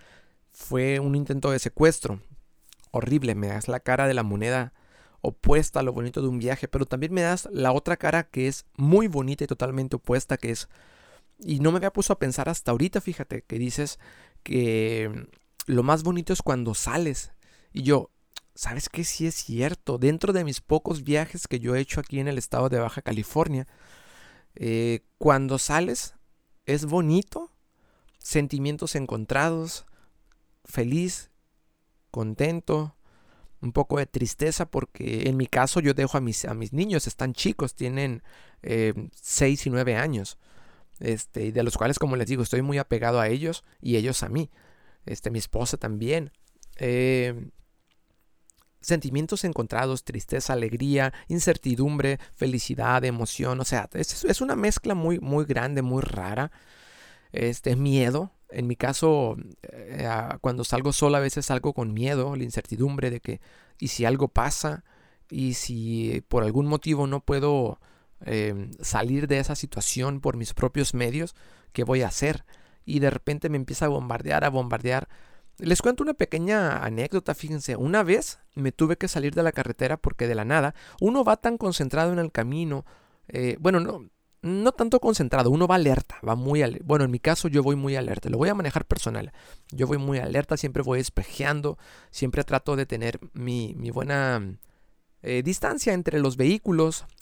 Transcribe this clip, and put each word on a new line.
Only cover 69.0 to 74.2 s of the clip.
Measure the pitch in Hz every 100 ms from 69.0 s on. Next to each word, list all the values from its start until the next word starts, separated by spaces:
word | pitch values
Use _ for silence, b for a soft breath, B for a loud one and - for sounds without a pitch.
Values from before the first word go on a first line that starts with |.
| 117 139 147
de | 139
esa | 135 143
situación | 135 - - 127 135 139
por | 139 120
mis | 113
propios | - 131 143 135
medios? | 123 120 147 170 - b b b
¿Qué | -
voy | 120 131
a | 117
hacer? | - 147 151 - b b b -
Y | 147
de | 139
repente | - - 147 160
me | 143
empieza | 127 131 151
a |
bombardear, | 139 123 117